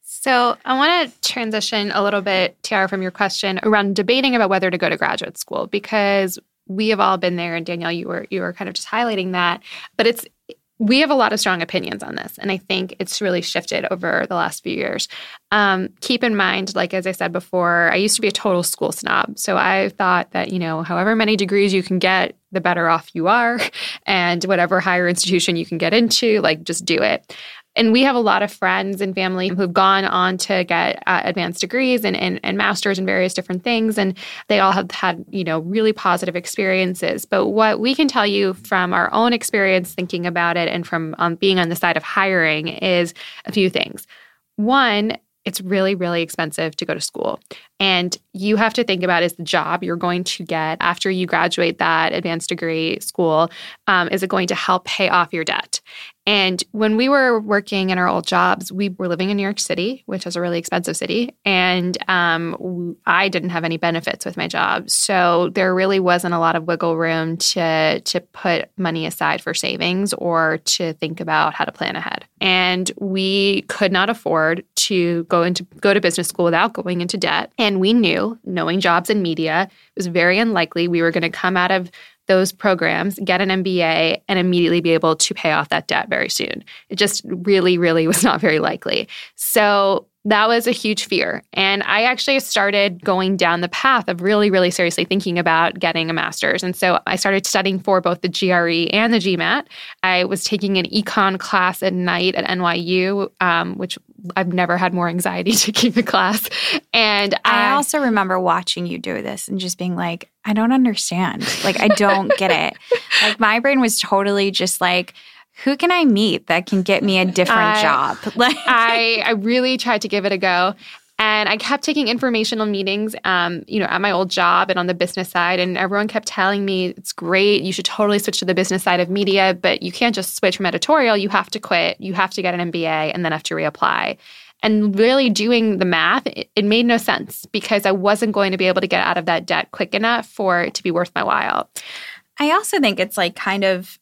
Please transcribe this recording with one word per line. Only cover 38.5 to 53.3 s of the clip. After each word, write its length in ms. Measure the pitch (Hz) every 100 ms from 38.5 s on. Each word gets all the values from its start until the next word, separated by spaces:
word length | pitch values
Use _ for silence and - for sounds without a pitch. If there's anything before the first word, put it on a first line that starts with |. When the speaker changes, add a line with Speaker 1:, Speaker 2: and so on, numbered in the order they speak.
Speaker 1:
from 400 | 185 - 190 180
our 180 | 180 175
own 180 | - 233
experience 600 | 233 - 214 190 185 180
thinking 320 | - 180 175 175
about 320 | 175 170 170
it 100 | 165
and 180 | 175 165
from, 280 | 165 160 160
um, 200 | 170 170
being 220 | 196 185
on 120 | 170
the 60 | 175
side 200 | 180 160
of 60 |
hiring 640 | - - 196 185 160 151 160
is 460 | - 190 180 170 - - - -
a 60 |
few 180 | 208 185
things. 360 | - - - - - - _ _ -
One, 600 | 214 277 247 208 214 - _ _ -
it's 160 | 180
really, 320 | 185 196 190
really 260 | 196 175 170
expensive 560 | 165 - 160 - 160 151
to 80 |
go 80 | 160
to 80 | 156
school. 400 | - - - - _ - _ _
And 360 | 196 185 180 - _
you 240 | 185 202 214
have 180 | 220
to 100 | 226
think 180 | 214 185
about, 220 | 180 175
is 80 | 170
the 100 | -
job 400 | 165 175 160 170
you're 140 | 175 170
going 280 | 175 175
to 200 | 180 -
get 320 | 170 160 156 160
after 300 | 170 180 196
you 160 | 185 180
graduate 520 | 170 175 175 170 170
that 340 | 170 165 160
advanced 380 | - 175 165 -
degree 500 | 180 165 160 160 -
school, 500 | - - 170